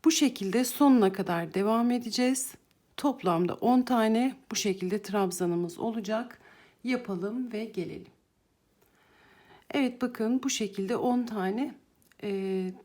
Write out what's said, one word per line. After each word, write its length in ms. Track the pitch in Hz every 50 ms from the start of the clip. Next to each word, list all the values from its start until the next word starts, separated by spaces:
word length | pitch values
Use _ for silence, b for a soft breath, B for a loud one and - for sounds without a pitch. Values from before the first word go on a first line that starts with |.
| -
Bu 60 | 320
şekilde 540 | 320 - 302 254 - - 196 190 185 240 254
sonuna 480 | - - - 294 285 262 240 202 190
kadar 420 | 190 - 180 175 175 170 170 160 -
devam 360 | 185 196 214 226 233 233 240
edeceğiz. 640 | 240 247 240 233 208 - 247 254 262 - - - - - _ _ _ _ _ _ _
Toplamda 580 | - - 294 285 294 - 185 170 165 180 175 -
on 280 | - - 233 247 254
tane 520 | 247 - 254 233 220 220 220 226 254 262 - - - _
bu 60 | 220
şekilde 460 | - - 208 190 190 185 180 202 208
trabzanımız 760 | 202 - 196 208 196 180 180 - 185 175 170 175 175 170 - -
olacak. 640 | - 233 220 226 196 202 220 220 247 240 - - b b b b b b b b -
Yapalım 680 | 247 254 247 240 - 196 175 180 208 226 254 254 240
ve 120 | 214 214 226
gelelim. 480 | 220 - 185 170 - - - - - _ _ _ _ _ _ _ _ _ _ _ _ _ _ b b b b b b b b b b b b b b b b b b
Evet, 320 | - 294 269 247 240 -
bakın 400 | 254 240 247 - 220 220 247 262
bu 80 | 262 269
şekilde 460 | - - 220 196 - - 196 190 -
on 260 | - - 247 247 247
tane, 520 | 240 233 220 208 185 190 202 233 277 330 - - _ _ _ _ _ _ _ -
e, 480 | - 208 196 196 190 190 190 190 185 185 185 -